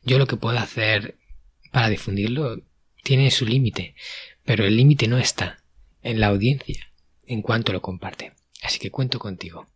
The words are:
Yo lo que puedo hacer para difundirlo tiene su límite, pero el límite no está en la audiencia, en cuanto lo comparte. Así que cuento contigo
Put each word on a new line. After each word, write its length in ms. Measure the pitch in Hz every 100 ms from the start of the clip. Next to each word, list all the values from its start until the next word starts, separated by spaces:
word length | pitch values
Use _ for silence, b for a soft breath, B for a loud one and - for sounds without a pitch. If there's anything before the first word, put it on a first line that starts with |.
Yo 160 | 127 131
lo 80 | 135
que 120 | 123
puedo 200 | 113 120
hacer 600 | 110 - 110 107 104 - _ - - _ _
para 180 | 131 113
difundirlo 720 | 101 - 101 104 127 139 101 _ _ _ _
tiene 280 | - 131 135
su 140 | -
límite, 500 | 110 131 123 - 90 B B B B B -
pero 180 | 107
el 140 | 98 110
límite 300 | 139 143 110
no 100 | 123
está 460 | - - 90 - _ _ - _
en 160 | - 110
la 80 | 104
audiencia, 640 | 98 113 139 - - - _ _ _ -
en 160 | 110
cuanto 300 | 104 113 110
lo 100 | 92
comparte. 520 | - 92 95 - - _ _ -
Así 160 | - -
que 120 | 98
cuento 260 | - 127 120
contigo 480 | 104 90 87 82 -